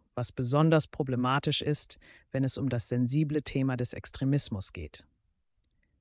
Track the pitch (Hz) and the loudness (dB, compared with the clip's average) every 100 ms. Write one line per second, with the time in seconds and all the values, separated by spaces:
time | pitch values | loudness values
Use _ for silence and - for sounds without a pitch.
0 | _ - 123 - 120 143 160 160 - - | _ -6 -6 -4 0 4 6 6 2 -4
1 | 135 123 123 139 - 143 147 147 - - | -2 0 2 2 0 0 0 -2 -4 -14
2 | - - _ 135 135 - 135 120 - 123 | -20 -20 _ -2 0 0 -2 -2 -2 0
3 | 123 143 151 151 - 139 135 127 123 - | 2 2 2 0 -2 0 0 0 -4 -6
4 | - - 135 143 - 101 - - 78 - | -8 -2 2 2 0 -4 -6 -10 -12 -14
5 | - _ _ _ _ _ _ _ _ _ | -20 _ _ _ _ _ _ _ _ _